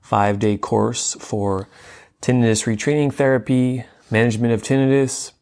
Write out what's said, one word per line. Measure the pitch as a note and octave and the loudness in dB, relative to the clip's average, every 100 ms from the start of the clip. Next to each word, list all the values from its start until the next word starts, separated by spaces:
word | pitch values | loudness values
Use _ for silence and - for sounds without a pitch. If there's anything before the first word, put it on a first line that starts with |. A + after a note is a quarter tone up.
five-day | - G#2+ G2+ G2+ A2 G2+ | 0 0 2 0 0 -2
course | - A2+ G#2+ A#2+ - | -2 0 0 -2 -8
for | - - G#2+ G2+ F#2+ F#2+ - - - - _ | -8 -8 -4 -2 -4 -6 -18 -20 -20 -20 _
tinnitus | - B2 A#2 A2 - | -2 2 2 2 -2
retraining | G#2+ - D3 C#3+ | -2 0 0 0
therapy, | - C3+ C3 - B2+ B2+ B2+ - _ _ | 2 2 2 0 0 0 -4 -10 _ _
management | A2 A#2+ A2 A#2+ | 2 2 2 0
of | A2+ | 0
tinnitus | - C3+ C3+ C#3 C3 - - _ | 0 2 4 2 0 -4 -12 _